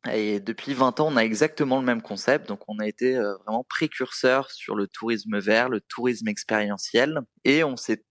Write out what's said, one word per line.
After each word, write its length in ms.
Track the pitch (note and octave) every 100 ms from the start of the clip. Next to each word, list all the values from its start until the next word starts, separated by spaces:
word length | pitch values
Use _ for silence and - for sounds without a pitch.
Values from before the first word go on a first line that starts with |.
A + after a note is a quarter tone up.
| A#2
Et 300 | A2+ G#2+ G#2
depuis 320 | G2 A2 -
vingt 260 | C3+ C3 A#2+
ans, 100 | D#3
on 40 | C3+
a 20 |
exactement 580 | A2+ A2 D#3 - C#3 C3
le 60 |
même 160 | B2+ A#2
concept. 480 | - G2 - D3 -
Donc, 140 | G2+ -
on 100 | G#2+
a 100 | G#2+
été, 280 | - B2+ C3
euh, 200 | G#2 F#2+
vraiment 220 | G2+ A2+ C3
précurseur 840 | - D#3 - C3 - C3 C3 C3+
sur 240 | - -
le 120 | G#2 G2+
tourisme 520 | - A2+ A2+ G#2+ G#2
vert, 300 | G2+ A2 B2+
le 140 | A2+
tourisme 440 | _ - B2 A#2 A2
expérientiel. 920 | G#2 - A2 G#2 G2+ - A2+ C3+ D#3+ A#2+ _
Et 200 | - C#3+
on 120 | D#3 B2+
s'est 260 | - A2 _